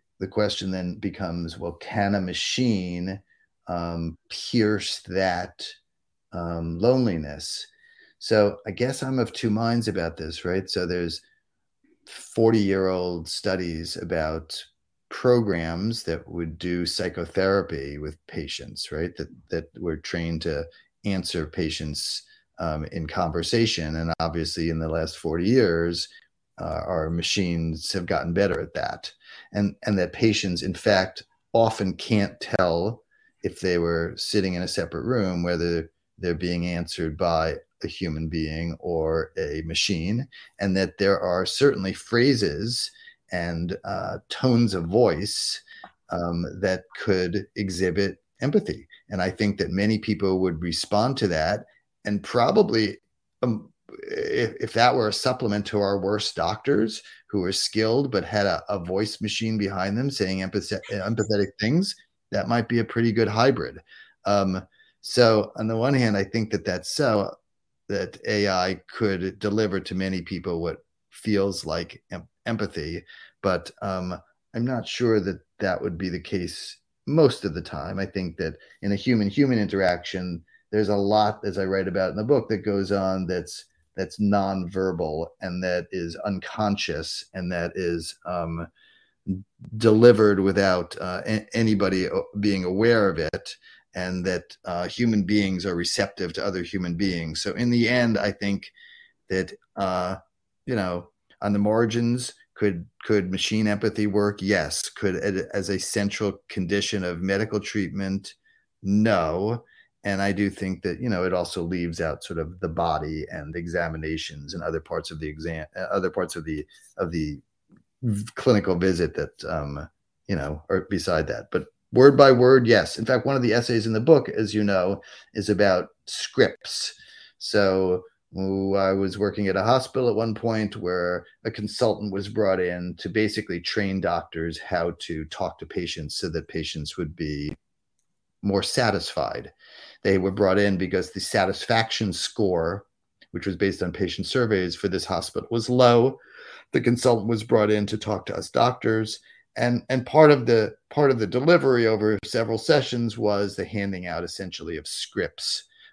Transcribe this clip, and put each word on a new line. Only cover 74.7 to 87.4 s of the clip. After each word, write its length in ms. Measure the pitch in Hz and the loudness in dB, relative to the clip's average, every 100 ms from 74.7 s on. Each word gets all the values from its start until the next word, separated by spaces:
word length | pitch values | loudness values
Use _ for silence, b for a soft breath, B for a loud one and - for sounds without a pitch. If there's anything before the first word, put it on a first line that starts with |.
| 127 101 | -4 -6
sure 320 | - 120 110 | -2 2 2
that 200 | 95 92 - - | 2 -4 -10 -4
that 220 | 98 90 | -2 -2
would 160 | 87 85 | -4 -4
be 120 | 92 | -4
the 100 | 87 | -6
case 580 | 87 101 87 - - - _ _ - | -4 -4 -4 -8 -14 -18 _ _ 0
most 380 | 147 147 - 101 | 6 6 6 -4
of 80 | |
the 80 | 82 | -6
time. 380 | 80 76 76 98 | -8 -8 -8 -6
I 60 | 95 | -4
think 320 | 98 90 82 | -4 -6 -4
that 180 | 80 78 B B | -6 -6 B B
in 80 | 101 | -4
a 40 | 101 | 0
human-human 640 | - 120 101 95 139 120 | 2 2 2 2 4 4
interaction, 840 | 101 98 95 87 - 95 90 85 82 b b | 2 2 2 0 -4 -8 -6 -8 -12 b b
there's 180 | 104 101 | 0 2
a 60 | 101 | 2
lot, 480 | 101 107 107 107 | 4 4 4 0
as 140 | 104 92 | -4 -4
I 80 | 95 | 0
write 220 | 98 95 | 0 0
about 240 | 90 92 | 0 0
in 40 | 87 | 0
the 80 | |
book, 240 | 110 139 - | 2 2 2
that 100 | 107 | -2
goes 320 | 107 101 95 | 0 0 0
on 340 | 101 95 95 92 | 0 2 0 -2
that's, 400 | 90 87 - - _ _ - | -4 -4 -12 -18 _ _ -8
that's 220 | 92 - | -8 0
nonverbal 1080 | 104 101 98 95 90 95 95 87 80 78 85 - | 2 4 2 -2 -4 -2 0 0 -2 -4 -6 -8
and 200 | 95 90 | -8 -4
that 240 | 92 90 85 | -2 -2 -4
is 240 | 92 85 85 | -6 -6 -6
unconscious 1080 | 104 95 - - 107 101 - 78 80 - - | -4 -4 -6 -2 0 0 -2 -4 -6 -10 -12
and 180 | 95 | -8